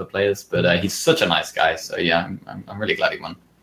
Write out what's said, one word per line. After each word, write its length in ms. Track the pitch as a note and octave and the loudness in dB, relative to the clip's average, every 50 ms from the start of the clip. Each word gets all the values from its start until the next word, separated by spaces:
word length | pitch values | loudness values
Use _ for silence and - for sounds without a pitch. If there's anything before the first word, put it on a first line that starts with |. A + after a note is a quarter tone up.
| F2+ | -8
other 60 | - | -6
players, 320 | - G2 G2+ G2+ G2 - - | -2 0 2 2 0 -2 -4
but, 200 | - F2+ F2 E2+ | -4 0 2 4
uh, 120 | F2 F2 F2+ | 4 4 4
he's 160 | G2 F#2+ - | 2 -2 -4
such 260 | - - B3 - - - | 0 2 2 4 4 2
a 40 | |
nice 260 | F2 E2 D#2 D#2 - - | 2 2 0 -2 -2 -2
guy, 240 | - D#2+ D#2+ E2 | 0 2 2 0
so 220 | - - - - F#2 | -2 -6 -8 -4 -2
yeah, 260 | F2 E2+ E2 E2+ F2+ | 0 2 2 2 0
I'm, 160 | - F#2+ - - | -2 -6 -12 -12
I'm, 180 | - - G2 - - | -14 -14 -14 -14 -12
I'm 100 | G2 G2+ | -10 -6
really 140 | A2 - - | -4 -4 -2
glad 180 | - - D#2+ - | 0 0 -2 -2
he 60 | - | -4
won. 180 | - E2 - - _ _ _ _ | -10 -14 -14 -16 _ _ _ _